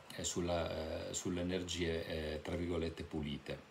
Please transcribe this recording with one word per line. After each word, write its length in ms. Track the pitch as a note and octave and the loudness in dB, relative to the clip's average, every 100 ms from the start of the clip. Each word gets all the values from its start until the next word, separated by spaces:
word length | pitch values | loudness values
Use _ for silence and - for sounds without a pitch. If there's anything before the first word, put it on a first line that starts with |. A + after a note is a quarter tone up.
| - - | -8 -4
eh, 80 | F2+ | -2
sulla, 840 | - F2 E2+ D#2+ D#2+ D#2+ - - | 2 4 4 2 0 -2 -2 -2
eh, 60 | |
sulle 260 | - F#2+ F2+ | -2 0 2
energie, 960 | F2+ F#2 F2 F2 E2+ E2 - E2+ D#2 | 2 2 0 2 2 2 0 0 0
eh, 80 | D#2 | -2
tra 160 | E2+ E2 | 0 0
virgolette, 460 | F2 E2+ E2 - | 2 2 0 -2
"pulite". 540 | D#2 D#2+ D2 C#2 - C#2 - | -4 -2 0 -2 -4 -8 -10